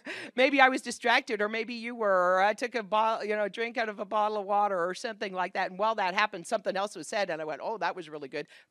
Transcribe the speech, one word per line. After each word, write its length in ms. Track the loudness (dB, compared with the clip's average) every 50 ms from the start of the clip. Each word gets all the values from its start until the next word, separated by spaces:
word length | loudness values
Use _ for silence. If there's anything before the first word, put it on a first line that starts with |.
| -10 -12 -12
<laughs> 200 | -12 -12 -8 0
Maybe 260 | 2 2 4 6 6
I 80 | 6 6
was 120 | 6 2
distracted, 600 | -4 -6 -8 -2 2 2 2 2 2 0 -2 -2
or 80 | -2 -2
maybe 240 | -2 -2 -4 -4 -6
you 220 | -8 -8 -8 -6
were, 400 | -2 2 4 4 6 6 6 6
or 60 | 6
I 120 | 4 4 2
took 220 | 0 -4 -4 -4
a 80 | -4 -4
bo-, 380 | 0 2 2 2 2 2 0 -2
you 120 | -2 -2
know, 140 | -2 -2 -2
drink 260 | -2 -4 -6 -4 -2
out 140 | -2 -4 -4
of 100 | -4 -8
a 60 | -6
bottle 320 | -2 0 0 2 2 0 -2
of 80 | -2
water 420 | 0 2 2 2 2 2 0 0 0
or 60 | -2
something 400 | -4 -6 -8 -6 -6 -6 -6 -2
like 200 | -2 -4 -2 0
that, 180 | -2 -2 -2
and 80 | -2 0
while 160 | 0 0 2
that 180 | 2 0 0 2
happened, 320 | 2 2 2 0 -6 -8
something 320 | -4 -4 -2 -2 -2 -2 -2
else 180 | -2 -4 -6
was 120 | -8 -10 -4
said, 240 | -2 -2 0 0
and 100 | -2 -6
I 40 | -6
went, 160 | -6 -8 -6 -6
"Oh, 160 | -6 -6 -2
that 160 | -2 -4 -4
was 140 | -4 -10 -12
really 180 | -12 -12 -12 -8
good." 200 | -8 -8 -8 -8 -12 -20 -18 _